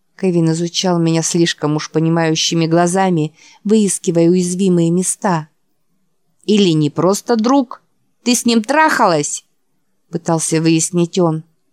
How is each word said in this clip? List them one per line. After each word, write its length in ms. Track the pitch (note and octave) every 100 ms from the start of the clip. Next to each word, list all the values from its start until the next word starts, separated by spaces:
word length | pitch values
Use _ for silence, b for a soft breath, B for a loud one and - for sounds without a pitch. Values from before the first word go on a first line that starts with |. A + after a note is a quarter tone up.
| _ -
Кевин 320 | F#3+ E3+ E3
изучал 460 | D#3+ E3+ - F#3 E3+
меня 240 | E3 E3
слишком 540 | D#3+ F3 E3 - D3+ D3+
уж 140 | -
понимающими 760 | D#3 D#3+ E3 D#3+ D#3+ - E3 D#3+
глазами, 680 | E3 F3 F#3+ F#3+ E3 D#3 b b b
выискивая 640 | G3+ A3 G3+ - - E3+ E3+
уязвимые 600 | F#3 F3+ F3+ G3 F3 E3
места. 580 | F3 F#3 - G3+ E3 D#3 _ _ _ _ _ _ _ _ _
«Или 260 | - G#3 F#3
не 180 | D#3+ D3
просто 480 | D#3 F3 G3+ - A#3
друг? 460 | G#3+ C#4 A#3+ - _ _ _ _
Ты 100 | A#3+
с 120 | B3 A#3
ним 160 | A#3
трахалась?» 800 | G#3+ D4+ D#4 - G#3 D#3 D3 - _ _ _ _ _ _ _
Пытался 520 | E3+ - D#3+ - D#3+
выяснить 560 | D#3+ E3 - F3 E3+ F#3
он. 260 | E3+ D#3+ - _ _